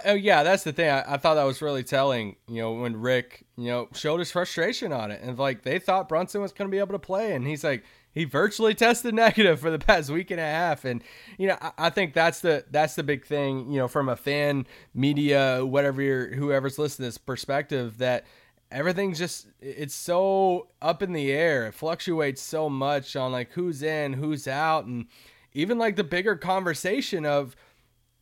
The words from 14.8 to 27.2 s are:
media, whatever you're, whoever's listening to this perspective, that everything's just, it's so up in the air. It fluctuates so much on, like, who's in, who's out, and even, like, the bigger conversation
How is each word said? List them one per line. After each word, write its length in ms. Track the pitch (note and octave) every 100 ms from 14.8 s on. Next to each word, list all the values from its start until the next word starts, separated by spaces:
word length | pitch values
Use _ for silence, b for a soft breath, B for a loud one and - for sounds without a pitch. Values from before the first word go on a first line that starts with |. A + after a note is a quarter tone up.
| B
media, 720 | B2 C#3 D3 D3 C#3 C3+ B2+ C3
whatever 360 | C#3 C#3+ C3+
you're, 320 | C#3 C3 B2 C3
whoever's 420 | C#3+ C#3 C3+ C3+
listening 280 | D3+ - B2+
to 20 |
this 100 | A2+
perspective, 800 | - B2+ - C#3 - C#3 A#2+ A2
that 260 | B2+ B2 - b b b -
everything's 460 | C3 E3 F3+ G3+ D#3+
just, 300 | F3 - G#2 _
it's 340 | C3+ C3+ D3 -
so 720 | - F3 G3 G3 F#3+ F3+ - -
up 200 | D#3 E3+
in 120 | F#3+
the 180 | E3+ C#3
air. 360 | C#3 E3+ C#3 A2
It 60 |
fluctuates 680 | - D#3 E3+ - D#3+ C#3+ C3+
so 280 | - D#3 D#3
much 460 | C3+ C#3 C#3+ C3 C#3
on, 160 | B2+
like, 200 | B2+ A#2+
who's 300 | - F3+ C#3
in, 320 | D3+ D#3 C#3+
who's 340 | C3 D3+ D3 C3+
out, 380 | C3+ D#3+ D#3 A2
and 220 | A#2+ A2+ b b b b
even, 240 | C#3 F3 A#3
like, 180 | A3+ G3
the 80 |
bigger 320 | D#3+ F3 G3+ E3+
conversation 920 | E3+ F#3+ F3+ D3 F3+ B3 - F3+